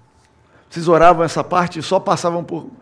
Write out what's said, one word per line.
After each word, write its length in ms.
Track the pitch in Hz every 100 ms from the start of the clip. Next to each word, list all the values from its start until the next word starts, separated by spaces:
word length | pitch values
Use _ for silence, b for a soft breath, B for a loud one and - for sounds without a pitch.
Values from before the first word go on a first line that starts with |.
| _ _ _ _ _ b b
Vocês 180 | 170 165
oravam 380 | 160 170 165
essa 180 | 160 160
parte 360 | 139 175 175 160
e 40 |
só 160 | 139 185
passavam 460 | 202 170 175 170
por 240 | 165 170 - -